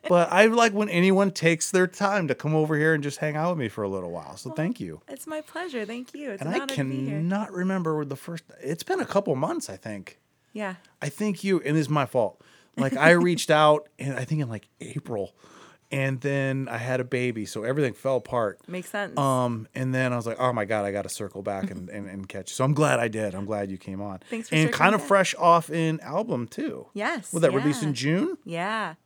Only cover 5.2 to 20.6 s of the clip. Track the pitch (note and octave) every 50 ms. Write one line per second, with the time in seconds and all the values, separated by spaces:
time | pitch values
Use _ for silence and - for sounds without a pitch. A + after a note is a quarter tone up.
5.2 | - D#4 D#4 D#4 D4+ - - D#4 F4+ F4+ C4+ A#3+ G#3+ G3+ A#3 A#3+ B3+ - - C#4
6.2 | D4 C4 G3+ G3 - D#3 F#3+ - - - - D3 C3+ C3 C3 C3+ C3 C#3 D3 D3+
7.2 | D#3+ F3 F#3+ G3+ G#3+ - F#3 F3+ F3+ F#3+ F#3+ F#3 F3 D#3+ D#3 D3+ D3 C#3 C#3 C3+
8.2 | - - E3+ E3 _ _ - - C3 C3 E3 E3 - - F#4+ F#4 B3+ - - G3
9.2 | G3 - C#3+ B2+ D3 - F4 E4 - - F#2+ F#2 - A2+ G#2 G2+ F2+ - - _
10.2 | _ _ _ _ _ _ _ G#3+ G#3+ F#3+ F#3 - _ _ _ _ - C#3+ - -
11.2 | G#3+ G#3+ F#3+ - - G3 F#3+ D#3+ - C#3 D3+ D#3+ D3+ B2+ D3+ D3 C3+ B2 - B2+
12.2 | A2 F#2+ - _ _ - _ _ _ _ _ A2+ C3 C3+ B2+ C3 D3 D#3+ F3 F3
13.2 | F3 F3+ E3+ - - - D#3 D3+ D#3 D3+ D3+ D3+ - _ _ - E3+ C#3 C3 A#2+
14.2 | B2+ - D#3 D3+ C#3+ A#2 A2+ G2+ _ _ _ _ - - - C#3+ - - A#2+ G#2
15.2 | F#2+ - _ _ - - - - - - - _ _ _ C#3 C#3 C3+ C3+ C3+ B2
16.2 | B2+ C#3+ C#3 C#3 C3+ C3+ C3 C3+ C3+ A#2+ A#2+ A2+ A#2+ B2+ B2+ B2+ C3 B2 C3 B2
17.2 | B2 B2 A2+ A2+ G#2 - - A2 G#2 A#2 C3+ D3+ D3 B2 G2+ - - C3+ C3+ B2
18.2 | - - C3 A#2+ A2+ G2+ F#2 _ _ - F3 F#3 F3+ - - G3+ G3+ F3+ - D3+
19.2 | C#3 C#3 C3 B2+ B2 B2 A#2+ A2 A2 - _ B2+ C3 C3 C3 C3 C3 B2+ B2 A#2+
20.2 | A2 A#2 A2+ - B2+ B2+ A#2+ A2+